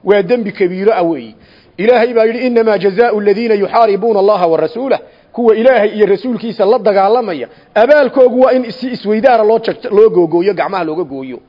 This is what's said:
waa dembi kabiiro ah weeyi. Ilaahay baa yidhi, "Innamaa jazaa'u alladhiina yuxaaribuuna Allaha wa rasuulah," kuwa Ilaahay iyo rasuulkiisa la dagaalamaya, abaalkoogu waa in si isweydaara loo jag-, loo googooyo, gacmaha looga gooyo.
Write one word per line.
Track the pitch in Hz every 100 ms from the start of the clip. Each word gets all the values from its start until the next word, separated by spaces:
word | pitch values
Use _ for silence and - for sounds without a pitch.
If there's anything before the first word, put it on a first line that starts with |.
waa | 185 202
dembi | 185 247 208
kabiiro | - 185 185 190
ah | 175
weeyi. | 170 156 113 107 _ _ _ -
Ilaahay | 208 247 240
baa | 226
yidhi, | 220 233 254
"Innamaa | 233 220 202
jazaa'u | 196 185 240 214
alladhiina | 208 196 233
yuxaaribuuna | 208 196 220 226 196 233 208
Allaha | 196 208 175
wa | 160
rasuulah," | 156 214 269 196 - _ _
kuwa | - 233 214
Ilaahay | 240 247 214 208
iyo | 202
rasuulkiisa | 196 254 226 226 196 196
la | 254
dagaalamaya, | 214 196 196 240 220 156 117 - _
abaalkoogu | - 240 294 262 262 247 247
waa | 254
in | 254 247
si | - 254
isweydaara | 240 196 214 262 233
loo | 214 226
jag-, | 220 170 -
loo | 208 220
googooyo, | 175 165 170 185
gacmaha | 185 156 190
looga | 160 156
gooyo. | 160 135 131 123